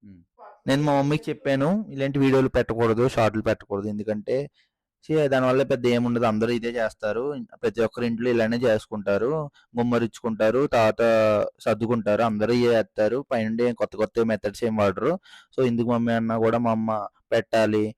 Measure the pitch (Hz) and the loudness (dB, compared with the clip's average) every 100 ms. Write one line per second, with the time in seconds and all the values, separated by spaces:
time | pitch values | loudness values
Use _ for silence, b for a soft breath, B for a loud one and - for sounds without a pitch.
0 | 104 92 87 _ - - - 135 147 143 | -20 -20 _ _ -20 -14 -4 0 2 0
1 | 139 151 156 147 143 135 143 202 214 139 | 0 -2 -4 -6 -2 0 0 -2 -6 -6
2 | 139 143 135 135 135 127 117 113 117 110 | -4 2 4 4 2 0 -2 0 0 2
3 | 123 - 110 104 107 107 - 101 104 104 | 2 2 0 0 -2 -4 -4 -6 -4 -6
4 | 107 104 101 127 143 _ _ _ _ _ | -4 -6 -2 -4 -4 _ _ _ _ _
5 | _ 156 147 131 127 131 131 135 120 120 | _ 0 2 2 2 2 2 0 2 2
6 | 120 120 117 107 113 120 117 120 110 - | 0 0 0 2 0 -2 -4 -4 -4 -4
7 | 107 104 135 143 117 - 117 104 110 - | -4 -4 -4 -8 -12 -6 -4 0 -2 -2
8 | 120 113 123 117 110 117 123 107 - 110 | -4 -2 0 0 0 0 2 0 -2 -8
9 | 101 101 113 156 147 b b 117 120 120 | -2 0 0 -4 -6 b b -4 0 0
10 | 117 - 117 110 110 117 143 123 110 107 | -2 -6 -8 0 2 2 0 2 2 2
11 | 117 113 107 104 - _ - 107 110 120 | 2 4 4 2 -2 _ -4 -2 0 -2
12 | 104 104 117 107 107 120 120 113 104 - | 0 0 0 0 0 2 4 2 0 0
13 | 107 120 139 123 110 113 123 117 107 98 | 0 0 -4 -4 -2 0 -2 -2 -6 -2
14 | 107 - 113 107 107 101 117 110 101 95 | -4 0 0 0 -4 -4 -4 0 0 0
15 | 117 180 B B B - 131 117 117 120 | -2 -4 B B B -2 0 0 0 0
16 | 117 117 113 113 113 117 120 110 110 110 | 0 0 0 0 2 2 0 0 -2 -4
17 | 101 _ _ 117 113 113 107 107 107 | -6 _ _ -2 0 0 2 2 -2